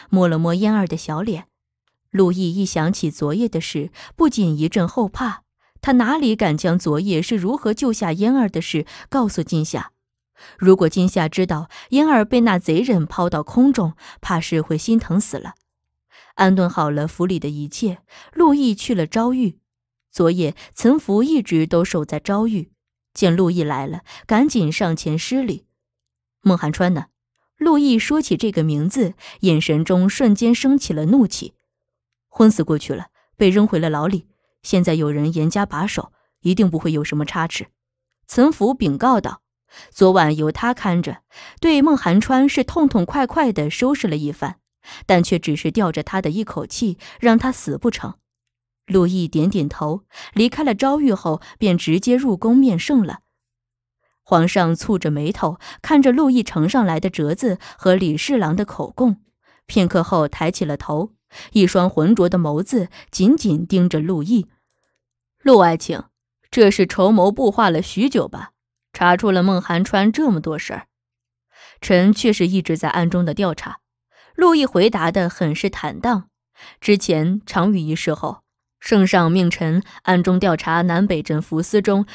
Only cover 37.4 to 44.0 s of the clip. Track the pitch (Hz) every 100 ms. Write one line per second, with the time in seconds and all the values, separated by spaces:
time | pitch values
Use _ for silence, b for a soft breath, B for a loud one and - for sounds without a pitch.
37.4 | 160 - - _ _ _ _ _ - -
38.4 | 277 311 214 262 180 277 254 240 - -
39.4 | _ _ B B B - 190 185 156 151
40.4 | 156 - 233 247 202 175 170 - _ B
41.4 | B B 330 302 294 277 - 185 - 262
42.4 | 277 - 254 - 294 220 175 285 254 -
43.4 | 277 202 151 - 254 285